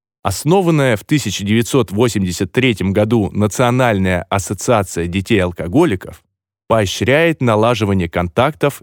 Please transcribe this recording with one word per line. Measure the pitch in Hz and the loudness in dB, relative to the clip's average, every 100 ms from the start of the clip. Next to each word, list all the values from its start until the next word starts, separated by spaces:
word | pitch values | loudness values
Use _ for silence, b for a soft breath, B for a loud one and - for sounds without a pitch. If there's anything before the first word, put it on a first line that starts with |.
| _ _ | _ _
Основанная | 98 98 143 196 170 151 131 104 | -6 -2 0 2 2 2 2 0
в | |
тысяча | - 143 104 92 | 0 -2 -2 -4
девятьсот | 98 110 117 139 113 | 0 0 2 0 0
восемьдесят | 104 120 107 92 85 95 | 0 0 0 -2 -2 -4
третьем | 127 127 110 95 | 0 0 0 0
году | 101 107 117 92 | 0 2 2 0
Национальная | 98 104 - 123 127 123 98 92 90 | -2 -2 0 0 2 2 2 0 -2
ассоциация | - 98 - 101 - 110 98 87 87 | -2 -4 -4 -6 0 0 0 -4 -4
детей-алкоголиков | 95 92 104 90 90 82 123 175 - - - _ _ _ _ - | -4 0 0 0 -4 -2 0 2 -2 -8 -18 _ _ _ _ -2
поощряет | 113 98 - 104 143 165 156 | 0 0 -2 0 2 2 0
налаживание | 123 107 113 110 101 95 85 | 0 2 2 0 0 0 -2
контактов | 90 90 - 139 - 143 - | -4 -2 0 -2 0 -4 -4